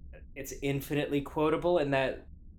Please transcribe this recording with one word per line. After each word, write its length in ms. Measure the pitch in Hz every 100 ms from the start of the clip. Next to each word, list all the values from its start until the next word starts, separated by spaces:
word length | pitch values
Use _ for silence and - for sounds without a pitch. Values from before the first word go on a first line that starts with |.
| - - -
It's 180 | - - -
infinitely 580 | 143 135 - 147 147 143
quotable, 580 | 139 160 156 160 170 180
and 160 | 143
that, 320 | 135 131 - - - -